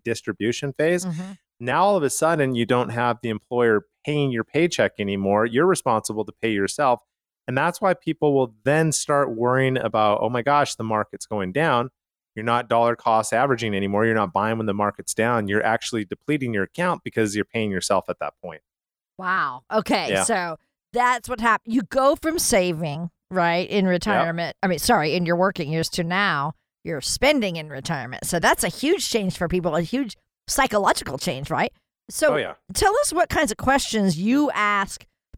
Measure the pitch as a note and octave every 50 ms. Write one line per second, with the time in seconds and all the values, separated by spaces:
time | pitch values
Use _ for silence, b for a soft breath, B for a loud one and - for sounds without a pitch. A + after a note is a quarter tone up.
0 | - A#2 A#2 - - - F#2+ - G2 A#2 A#2 - - C#3+ C3 - D3+ E3 F3 F3+
1 | F3+ F#3 E3 D#3+ F3+ F#3+ G3 - _ _ _ - A#2+ A#2+ C3 D#3+ F#3 G3+ G#3 F#3
2 | D3 C3 - - D#3 D#3+ E3+ D#3 C#3 C3 B2+ A#2 A#2 G2+ B2 B2 B2+ A#2+ A2+ A#2+
3 | A#2+ A#2+ A#2 A2+ - A#2 A2 G#2 - - B2 A#2+ A#2+ A2+ G#2+ G#2 - _ _ _
4 | - - D3+ D3 C#3+ C3+ B2 A2+ G#2+ - - D3 E3+ F3 - - G#2+ F#2+ - -
5 | G#2 G2 G2+ G2 G2 G2 G2+ G#2 A2 A#2+ A#2 B2+ E3 F#3+ F3+ - - C3 A2+ A2
6 | - - A2 G#2+ G#2 G2 - _ - A2+ G#2+ G2 G2 F#2+ - - D3 C3 A#2+ A#2+
7 | _ _ _ _ _ _ _ _ _ - B2+ C3+ D3 F3 F3 - A3 F#3+ F3+ -
8 | - E3 D#3 - D#3 D3+ C#3 C3+ B2+ A#2+ A2 _ - C3+ D3 D#3 D#3+ D#3+ C#3+ -
9 | - - D3 C#3+ C#3+ B2+ A#2 A2 A#2+ B2 B2+ C3 C3 C3 C3 B2 A2+ A2 A2 A2
10 | G#2+ G#2 G#2 A2+ A2+ A2 B2 A#2+ A2+ C#3+ C#3+ D3 C#3 - - - A2+ A2 A2 G#2+
11 | G#2 - - - - - A2 G#2 F#2+ F#2 F#2 C3+ D#3+ E3 C3 A#2+ B2 C3 - _
12 | _ _ _ _ _ _ - G#2+ A2 A#2 A#2+ B2 B2 A2 A#2 A#2 A#2 A#2 A#2 -
13 | - A#2+ A2 A2 G#2+ - - A2+ C3+ C#3 B2+ A2+ A#2 A2 G2+ F#2+ G2 G2 G2+ G2+
14 | A2 A2+ A2+ A2 G#2 F#2 - - G#2 A2 A2+ A2+ A2+ G#2+ G2 G#2 G#2 G2+ - -
15 | - - - - A2 A#2+ A#2+ A2+ G#2 G2 G2+ G#2+ - A2 A2+ A#2 - - - A2+
16 | G#2 F2+ G2+ - _ - D3+ D3 C3 A#2+ A2+ G2+ F#2+ - - - F3 F3+ E3 -
17 | - - - A#2+ A2+ G#2 G2 G#2+ G2 - - A#2 A2 G#2 F#2+ F2+ - - G2+ F#2+
18 | - - F2+ - - D2 - _ - F2 D#2+ D2+ _ _ _ _ _ _ _ _
19 | _ _ _ - F#3 F3+ F#3 F#3 D#3 C#3 B2+ B2+ - - - A3 - - C#4 G3+
20 | E3 B2+ G2 G2 F#2 - A3+ F#3+ F3 E3+ D#3+ - _ _ _ _ _ _ - A#3+
21 | A#3+ B3 B3 A#3+ - - B3 G#3+ A3+ A#3 G#3+ G3+ _ A3+ A3 C4 G3 - - C4+
22 | C4 C#4 - C#4 - D#4+ D#4+ F4 - - B3+ G3 F3+ F3+ E3+ D3+ E3+ D3+ C#3+ D#3+
23 | F3 E3+ - _ _ - F#3 F#3 E3+ E3+ E3+ F3 F3+ - - G#3 F#3+ F#3 F3+ E3+
24 | - G#3+ G3+ - D#3+ E3+ E3 E3+ E3+ D3+ - _ - F#3+ F3+ C#3+ - - A#3+ F#3
25 | D3+ D#3 C#3+ F3+ F3 E3 F3 E3+ F#3 G3 F#3+ - E3 C#3 D#3+ D#3+ D#3+ - - -
26 | E3+ E3 F3+ F#3+ G#3 F#3+ D#3+ C#3+ C#3 D#3 - _ _ _ _ _ - E3 D#3+ C#3
27 | - - - - B3 C#4 D4+ C#4 G#3+ F#3+ E3+ E3 D#3 D3+ C#3+ C3 C3+ - E3 C#3
28 | A#2+ B2 B2 - - - - E3+ F3 A#3+ E4+ - - F3+ - - - D4 F4+ F4
29 | - - - A3+ G3+ F#3 - - F3+ D#3+ F3 F3+ E3 F3 D3+ E3 E3+ - - C4
30 | C#4 G#3 - - _ _ _ _ _ - - - C4 B3+ - G#3 G3 A#3 - -
31 | - - C3+ - - F#3 C3+ C3 C#3+ - D3+ B2+ F#3 - - _ _ _ _ _
32 | _ - - - D#4+ D4+ G#3 D3 G#2+ E2+ - - _ - F#3+ - - G4 G#4 C5
33 | D5 - D#4 F4 E4+ - - - D#4 G#3+ A3 - - - C4+ C4+ - - - G#3+
34 | G3 F#3+ D#3+ D#3 F#3 A3 B3+ C#4+ D4 C4+ - - G#3 G#3 G#3 G3+ G3 - - -
35 | - _ _ _ _ _ -